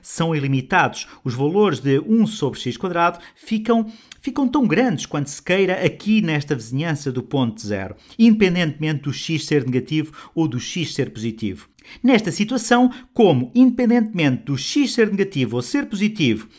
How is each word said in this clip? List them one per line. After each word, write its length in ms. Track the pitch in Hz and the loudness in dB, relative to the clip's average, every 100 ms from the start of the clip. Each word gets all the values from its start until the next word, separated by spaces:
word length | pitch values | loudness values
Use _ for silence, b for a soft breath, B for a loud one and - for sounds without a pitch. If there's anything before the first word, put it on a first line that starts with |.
são 320 | - - 165 | -10 -4 -2
ilimitados. 720 | 156 135 131 120 185 135 - - B | -2 -2 -2 0 2 2 -2 -16 B
Os 100 | 131 | -8
valores 440 | 120 147 196 202 120 | -2 0 2 2 2
de 200 | 135 135 | 0 0
um 260 | 220 220 208 | 2 2 2
sobre 340 | - 135 - | 0 -4 -4
x 160 | 127 120 | -8 -6
quadrado 420 | 185 170 170 175 B | -4 0 0 -2 B
ficam, 560 | _ - 220 220 233 220 B B B | _ -6 -2 2 0 0 B B B
ficam 260 | 277 269 262 | -6 -2 0
tão 200 | 294 220 | 2 2
grandes 400 | 175 254 147 - | 2 2 -2 -4
quanto 240 | 147 143 | -6 -6
se 100 | - | -8
queira 440 | - 190 185 185 | -2 0 2 0
aqui 360 | 170 - 208 220 | -2 -2 0 0
nesta 340 | 165 147 147 | 2 -2 -2
vizinhança 560 | 131 113 135 165 143 139 | -6 -4 -4 -4 -4 -4
do 120 | 127 | -6
ponto 380 | - 139 117 - | -4 -2 -2 -4
zero, 360 | 104 98 95 - B - | -6 -6 -6 -12 B 4
independentemente 840 | 226 214 185 175 160 147 156 147 | 4 6 4 2 -2 -2 -2 -2
do 100 | 147 | -4
x 340 | - - 156 - | -6 -4 -4 0
ser 180 | 147 | 0
negativo 480 | 127 123 127 156 151 B B | 2 -2 0 -2 -4 B B
ou 120 | 165 156 | -2 -2
do 140 | 120 | -2
x 320 | - 180 151 | -6 -6 -4
ser 180 | - 123 | -4 -6
positivo. 600 | 107 113 113 104 - - _ B B | -6 -8 -4 -6 -8 -16 _ B B
Nesta 280 | 254 220 196 | 2 4 2
situação, 640 | 175 214 254 - 240 247 B B | -2 -2 -2 2 4 4 B B
como, 380 | - 196 131 127 | 4 4 4 2
independentemente 880 | 240 262 254 233 240 220 175 147 123 | 4 4 4 2 2 2 0 0 0
do 120 | - 135 | -4 -6
x 360 | - 294 269 | -2 0 0
ser 180 | - 208 | 2 0
negativo 460 | 196 190 139 113 120 | 0 -2 -2 -2 -2
ou 60 | |
ser 240 | - 285 - | -2 -4 -4
positivo, 600 | 190 214 214 131 107 - | -2 -2 2 0 0 -6